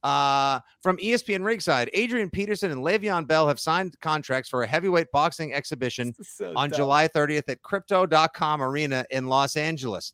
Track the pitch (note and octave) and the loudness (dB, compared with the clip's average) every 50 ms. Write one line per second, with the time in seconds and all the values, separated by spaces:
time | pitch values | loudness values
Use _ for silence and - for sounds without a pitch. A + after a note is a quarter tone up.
0 | - C#3 C#3 C#3+ C#3+ C#3 C#3 C#3 C#3 C#3 C3+ B2 - _ _ _ - F#3 F#3 - | 0 0 2 2 2 4 4 4 2 2 0 0 -4 _ _ _ -2 -2 -2 0
1 | F#3 G#3+ A#3 A#3 - - G3+ F#3+ F#3 G#3+ A#3 G#3+ - - D3+ B2+ A#2+ A#2 - F#3 | 0 0 0 0 0 -2 -4 -2 0 -2 -2 -2 0 0 2 2 2 0 0 -2
2 | A3+ A#3+ A#3 B3 G#3 F3 - F#3+ G3+ G3+ G#3 F#3+ - F#3 D3+ C3 B2+ D#3+ G3 G#3+ | -2 0 0 -2 -2 -2 -2 -4 -2 -2 -2 -2 -2 -4 -2 -2 -2 0 0 0
3 | G3 G#3+ F#3+ E3+ D#3+ B2 D#3+ D#3 D#3+ D3 C#3+ - - - D#3+ F3+ F#3+ F#3 D#3 _ | 0 0 -2 -2 0 2 4 4 4 4 2 0 0 0 0 0 0 -4 -8 _
4 | - D#3+ D#3 D3+ C#3 - C3 C3 B2+ - - B2+ A#2+ A2 D3+ E3 F3 G3 F3+ E3+ | -2 -2 -2 -2 -2 -2 -2 -2 -2 -2 -2 -2 -2 0 0 0 0 2 2 2
5 | E3 - - C#3+ D3+ E3+ - - D#3+ D3+ B2 C#3+ C#3 - D#3 B2+ B2+ B2 - - | 0 2 2 2 2 2 0 -4 -8 -6 -6 -6 -6 -6 -6 -4 -4 -4 -4 -4
6 | B2 A#2+ A#2 _ - - - - G2+ F2+ D#2+ A#2+ C#3 C#3+ D3+ C#3+ C#3+ C#3 C#3 D3 | -6 -6 -6 _ -16 -20 -12 -10 -10 -6 -2 -2 -2 0 0 -2 2 4 4 4
7 | D#3 D#3+ - D#3 D3 D3 D3+ D3+ C#3+ - C3 - _ - - G3 F#3 - G3+ F#3 | 4 4 2 2 0 2 0 -2 -2 -4 -8 -10 _ -6 -6 -6 -2 0 2 2
8 | F#3 E3+ D#3 D#3 D#3 D#3 - - F3+ D3+ D3+ D3 C3+ C3 C#3 D3 D#3 C#3+ C3+ C3 | 2 4 4 4 4 2 0 -4 -2 -2 0 0 0 -2 0 -2 -2 0 -2 -2
9 | B2 - C3 C3 B2+ C3 C3 C3+ C#3 C#3 - D#3 D3+ D#3+ E3 D3 C3 A#2+ G2 F2 | -4 -2 -4 -4 -2 2 2 2 2 2 0 -2 -2 -2 -4 -4 -4 -6 -6 -6
10 | - - | -8 -12